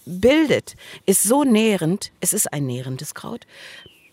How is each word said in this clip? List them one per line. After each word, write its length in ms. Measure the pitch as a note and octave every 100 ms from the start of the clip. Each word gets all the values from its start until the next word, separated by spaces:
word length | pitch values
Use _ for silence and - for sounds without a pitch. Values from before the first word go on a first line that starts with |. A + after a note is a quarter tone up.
| -
bildet, 720 | F#3 A#3 D4+ C#4+ A#2+ - - - - -
ist 180 | F#3+
so 200 | G3+ C#4
nährend. 720 | C#4+ G#3+ A3 F#3+ D#3+ G3 - _
Es 100 | F#3
ist 220 | G#3 -
ein 120 | D3 C3
nährendes 480 | B2 C3 B2+ D3+ -
Kraut. 320 | - A#3 - - - - - _ _